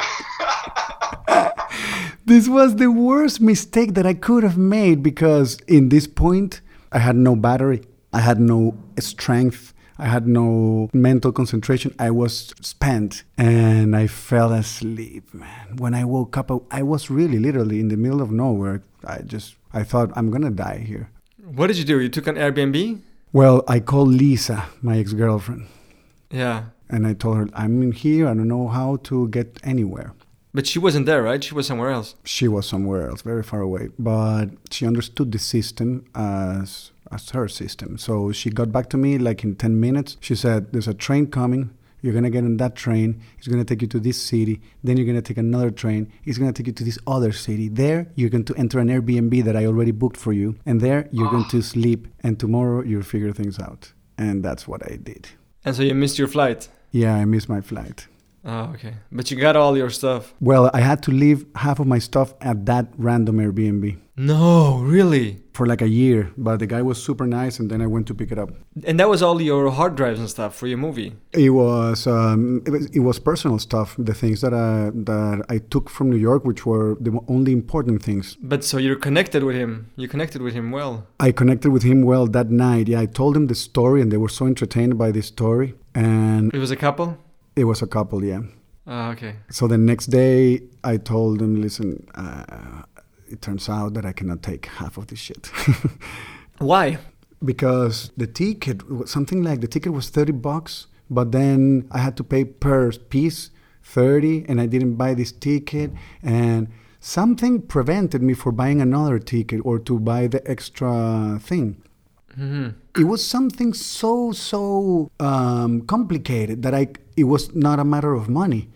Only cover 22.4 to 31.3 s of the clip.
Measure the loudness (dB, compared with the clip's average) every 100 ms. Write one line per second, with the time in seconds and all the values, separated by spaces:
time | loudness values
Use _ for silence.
22.4 | 0 0 0 0 -2 -6 -12 -20 _ 6
23.4 | 8 6 4 0 2 4 6 6 6 4
24.4 | 0 -6 -8 -6 0 0 0 0 0 0
25.4 | -4 -12 -14 -20 -20 _ _ _ _ -6
26.4 | -4 -4 -10 -18 -6 -2 -2 -2 -2 -2
27.4 | -2 -4 -2 0 0 0 0 2 2 2
28.4 | 0 -2 -2 -2 -2 -4 -4 -2 0 -2
29.4 | -6 -8 -4 -2 -2 -6 -14 -20 _ _
30.4 | _ -6 -4 0 0 2 2 2 2